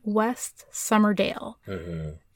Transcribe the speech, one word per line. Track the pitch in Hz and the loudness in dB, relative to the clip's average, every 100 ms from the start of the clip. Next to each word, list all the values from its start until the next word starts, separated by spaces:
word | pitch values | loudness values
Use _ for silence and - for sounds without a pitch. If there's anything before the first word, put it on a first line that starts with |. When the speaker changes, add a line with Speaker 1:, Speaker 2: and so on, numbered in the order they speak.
Speaker 1:
West | 214 208 226 247 - - - | 0 0 0 -2 -10 -14 -14
Summerdale. | - - 220 208 196 202 - - - - | -10 2 4 6 4 0 -2 -10 -14 -10
Speaker 2:
Mm-hmm. | 90 165 82 78 80 _ | -8 -6 -6 -8 -10 _